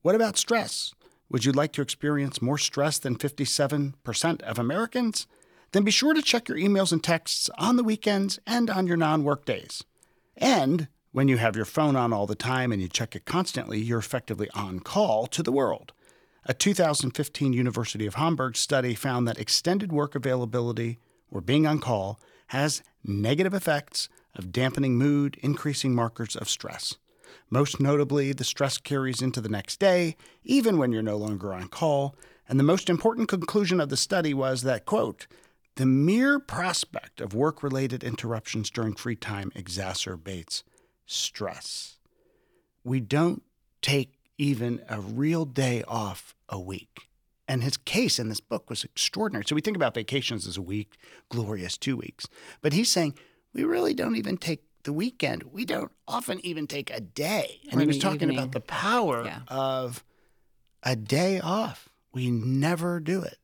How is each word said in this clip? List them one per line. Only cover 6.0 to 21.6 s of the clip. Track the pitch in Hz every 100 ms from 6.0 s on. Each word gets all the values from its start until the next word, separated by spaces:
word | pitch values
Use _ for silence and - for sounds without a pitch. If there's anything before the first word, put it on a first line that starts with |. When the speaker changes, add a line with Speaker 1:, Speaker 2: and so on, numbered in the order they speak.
| 277
Speaker 1:
to | 320
check | 277 240 -
your | -
emails | 190 202 190
and | 165
texts | - 165 - - - -
on | 180
the | 247
weekends | 226 214 - 202 196 - -
and | 240 233
on | 190 185
your | 170
non-work | 156 156 143 143
days. | - 104 - - - _ _ _ _ -
And | 247 233 135 170 151 _ _
when | - 135
you | 127
have | 113 107
your |
phone | 107 - 151 135
on | 117
all | 110 101
the | 104
time | 120 131 127
and | 107
you | 92
check | - 117 95
it |
constantly, | - 170 185 - 110 107
you're | 113 117
effectively | 104 127 - 98 104
on | - 101 92
call | - 196 208 110 120
to | -
the | 160
world. | 135 127 82 - - _ _ _ _
A | -
two | 123 -
thousand | 202 170 147 131
fifteen | - 147 - 139
University | 123 123 117 110 104 107
of |
Hamburg | 107 160 160 131 117
study | - 139 123
found | 113 135 123 120
that | -
extended | 110 - - 196 202
work | 151 147
availability, | 143 127 127 120 120 120 113 98 117 _ _ _
or | 98
being | 87 143